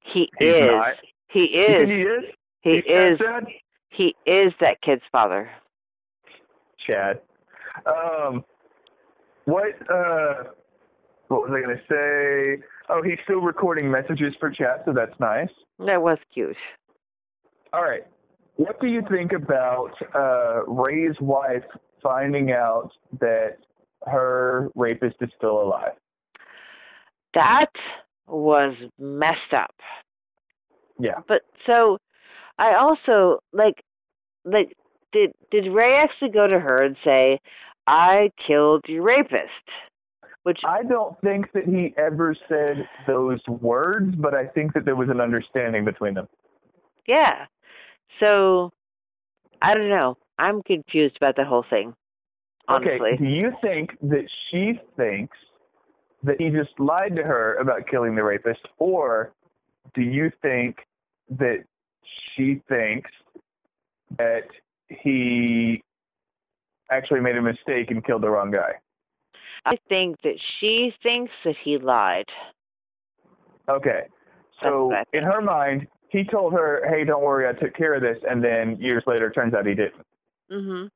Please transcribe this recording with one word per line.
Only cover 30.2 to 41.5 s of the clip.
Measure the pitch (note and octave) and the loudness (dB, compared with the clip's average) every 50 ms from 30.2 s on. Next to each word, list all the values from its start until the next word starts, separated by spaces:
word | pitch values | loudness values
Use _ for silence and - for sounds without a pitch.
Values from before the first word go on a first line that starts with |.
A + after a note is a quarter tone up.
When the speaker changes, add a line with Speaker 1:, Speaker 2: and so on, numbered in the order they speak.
| _ _ _ _ _ _ _ _ _ _ _ _ _ _ _ - | _ _ _ _ _ _ _ _ _ _ _ _ _ _ _ -6
Speaker 2:
Yeah. | A#2+ A2 - - - - | -4 -4 -4 -6 -2 0
Speaker 1:
But | G#3+ - _ _ _ _ - | 0 0 _ _ _ _ 0
so, | - A#3 A#3 A#3 A3 F#3+ G#3 _ _ _ _ _ _ - - - - _ - | 2 4 6 6 4 2 0 _ _ _ _ _ _ -20 -20 -20 -20 _ 0
I | G3+ A3+ G3+ | 2 4 4
also, | G3+ C4 D4 D#4+ - - - A#3 G#3 F#3+ F3+ D3+ - _ _ | 4 4 4 2 2 2 2 4 6 6 6 4 2 _ _
like, | - G3 G#3+ G#3+ - _ - _ _ _ _ _ _ _ _ _ _ _ _ | 0 2 2 2 2 _ -14 _ _ _ _ _ _ _ _ _ _ _ _
like, | F3 F#3+ G#3+ F3+ - - _ _ _ _ _ _ _ | 0 0 0 0 0 -4 _ _ _ _ _ _ _
did, | - G#3+ G#3 F#3 - _ _ _ | 2 2 2 2 0 _ _ _
did | - G#3 F#3+ F#3+ | -2 0 0 2
Ray | F#3 G#3+ A#3 A#3+ C4 | 2 2 4 4 4
actually | C#4+ D4+ D4 - - C#4+ B3+ | 4 4 2 0 -4 -6 0
go | G3+ G#3+ G#3 G3 | 2 4 4 4
to | F#3+ F3 | 4 2
her | E3 C#3 B2+ C3 | 2 2 2 2
and | C3+ C#3 C3+ - - | 2 0 -2 -2 2
say, | D#3 C3+ C3 C3 C3+ C3+ C#3 _ - - - - - - _ _ | 4 4 6 6 4 4 2 _ -16 -20 -20 -20 -20 -20 _ _
"I | - D3 D#3+ E3+ F3+ F#3+ G3+ G#3 G#3 _ | 2 4 6 6 6 6 6 4 2 _
killed | _ - - D3+ D3 D3 D3+ D#3 D#3 - - | _ -2 2 4 4 6 6 4 2 0 -4
your | D#3+ D#3+ | -6 -2
rapist"? | F3 G#3+ B3 C#4 C#4+ - - G#2+ D2+ - - - _ - - - - - _ _ _ _ _ _ _ - - _ | 2 4 4 4 2 2 -2 -4 -4 -6 -14 -20 _ -20 -20 -20 -20 -20 _ _ _ _ _ _ _ -20 -20 _
Which | _ F3+ F3 - - | _ -4 -4 -2 -2
Speaker 2:
I | - F3 G#3 | -4 -2 -2
don't | A#3+ A#3+ B3 A#3 G#3+ E3+ F#3 _ | -2 -2 -2 -2 -2 -4 -6 _
think | - G3+ G3 G3 G3+ - | -2 -2 -2 -2 -4 -4